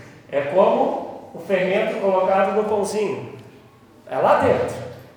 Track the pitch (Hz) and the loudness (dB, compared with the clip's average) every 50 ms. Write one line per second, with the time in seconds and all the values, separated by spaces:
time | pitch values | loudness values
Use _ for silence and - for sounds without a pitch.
0 | - - - - - - - 143 - - - 185 208 - - - - - - - | -20 -20 -20 -20 -10 -4 -2 -2 -2 2 4 4 4 4 4 2 0 0 -2 -4
1 | - - - - - - - - - - 196 180 180 180 190 214 220 220 - 220 | -6 -10 -12 -14 -16 -16 -16 -12 -4 -2 0 0 2 2 0 0 0 -2 -2 -2
2 | 196 196 185 185 185 185 190 196 196 202 202 214 208 - 214 - 196 - 196 214 | 0 2 2 2 2 2 2 2 2 2 2 0 0 0 0 0 -2 -2 -2 -2
3 | 208 170 127 110 120 - - - - - - - - - - - - - - - | -2 -2 -4 -6 -8 -12 -14 -18 -20 -20 -20 -20 -20 -20 -20 -20 -20 -20 -20 -20
4 | - - 135 135 160 185 190 - 180 165 - - - - - - - - - - | -12 -6 -2 0 2 4 4 4 4 2 2 2 0 -4 -6 -8 -12 -14 -16 -18
5 | - - - | -20 -20 -10